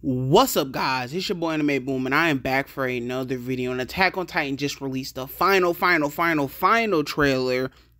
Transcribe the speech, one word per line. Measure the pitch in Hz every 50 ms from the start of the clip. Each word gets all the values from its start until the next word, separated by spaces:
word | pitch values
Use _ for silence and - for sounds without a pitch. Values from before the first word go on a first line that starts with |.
| - 147
What's | 127 127 127 131 143 208 262 262 -
up, | 196 151 135
guys? | 127 147 - 135 131 131 127 123 139
It's | 185 185 -
your | 208
boy | 175 165 165 160
Anime | 156 151 147 143 135 123
Boom, | 131 135 131 127
and | 127 135
I | 151 165 165
am | 151 135
back | - 139 131 135 139 -
for | - - 135
another | 127 127 123 120 120 127 131 131 127 135
video. | 127 120 123 131 127 127 127 127
And | 127
Attack | 127 - - 175 190 185 -
on | 190 180
Titan | 170 - 175 156 139 139
just | 131 143 143 - -
released | 139 135 135 131 131 - -
the | 131 131
final, | 127 - - 180 185 196 190 180 175 170
final, | - - 180 175 165 147 143
final, | 147 - 170 170 165 151 143
final | 131 - - - 185 214 233 226 220 190 160 147
trailer | 143 - - 147 139 135 131 127 127 127 127 131 127 _ - _ _ _ _